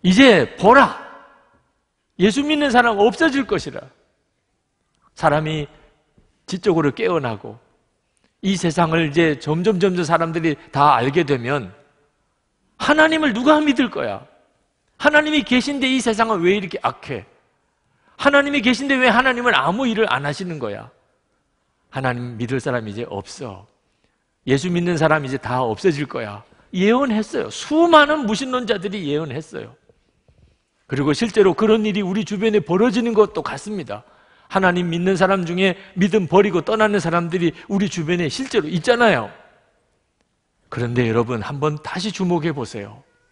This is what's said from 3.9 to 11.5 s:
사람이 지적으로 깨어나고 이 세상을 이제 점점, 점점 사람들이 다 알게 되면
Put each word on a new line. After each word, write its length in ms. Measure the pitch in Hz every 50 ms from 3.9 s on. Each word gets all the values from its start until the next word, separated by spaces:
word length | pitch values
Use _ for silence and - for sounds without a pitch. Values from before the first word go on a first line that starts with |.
| _ _ _ _ _ _ _ _ _ _ _ _ _ _ _ _ _ _ _ _ _ _ _ _ _
사람이 520 | - - 160 147 156 156 156 156 156 147 - - _ _ _ _ _ _ _ _ _ _ _ _ _ _
지적으로 460 | - 185 185 - 208 175 165 156 143
깨어나고 680 | - - 226 185 180 160 135 120 110 98 - 110 107 120 _ _ _ _ _ _ _ _ _ _ _ _ _ _ _ _
이 160 | - 190 196
세상을 520 | 175 - 170 147 175 170 160 160 170 165 151
이제 320 | 139 165 170 160 147 139
점점, 400 | - 147 151 165 180 220 214 175
점점 240 | 180 196 185 180 175
사람들이 520 | 147 170 165 165 165 160 170 160 165 147 - - -
다 240 | - 143 143 147 139
알게 300 | 117 120 135 139 170 170
되면 500 | 135 143 127 117 120